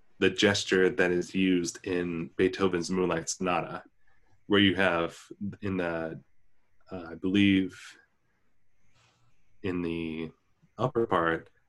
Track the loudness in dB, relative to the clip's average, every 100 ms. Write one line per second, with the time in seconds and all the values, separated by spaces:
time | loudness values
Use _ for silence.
0 | _ -2 0 4 2 2 2 2 4 2
1 | 0 0 -2 0 2 2 0 -6 -6 -4
2 | -4 -6 -6 0 0 2 -2 -2 -2 -2
3 | 0 -2 -4 -4 -2 -2 -4 -10 -16 _
4 | -20 -20 _ _ 0 4 4 4 2 2
5 | -2 -6 -20 -12 -10 -8 -6 -4 -4 -4
6 | -6 -10 -16 -20 -20 -20 _ _ -14 -14
7 | -12 -8 0 4 6 4 2 -6 -20 -20
8 | _ _ _ _ _ _ _ _ -20 _
9 | _ _ _ -20 -20 -10 -6 -4 -4 -4
10 | -6 -8 -10 -12 _ _ _ -6 -4 -2
11 | 0 2 2 0 -4 _